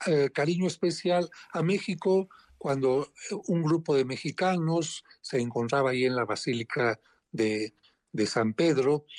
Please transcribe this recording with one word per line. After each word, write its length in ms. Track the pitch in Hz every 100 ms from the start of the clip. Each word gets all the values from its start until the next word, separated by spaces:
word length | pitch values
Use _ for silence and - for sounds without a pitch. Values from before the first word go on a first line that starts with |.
| -
eh, 240 | 151 139
cariño 340 | 139 147 175 185
especial 600 | - 180 160 180 175 175 - -
a 100 | 175
México 680 | 160 196 - 175 190 190 190 - _ -
cuando, 560 | 156 139 131 131 - - -
eh, 40 | 202 -
un 140 | 170
grupo 320 | 156 165 165
de 120 | 143 127
mexicanos 1000 | 127 - - 185 180 160 165 160 - - _
se 200 | - 135
encontraba 500 | 120 120 117 139 135
ahí 160 | 127 127
en 100 | 127
la 80 |
Basílica 720 | 110 104 - 120 113 - 120 110 _ _ _
de, 420 | 147 110 107 107 - _ _ _
de 140 | - 101
San 280 | - 113
Pedro. 500 | 110 170 139 131 147 -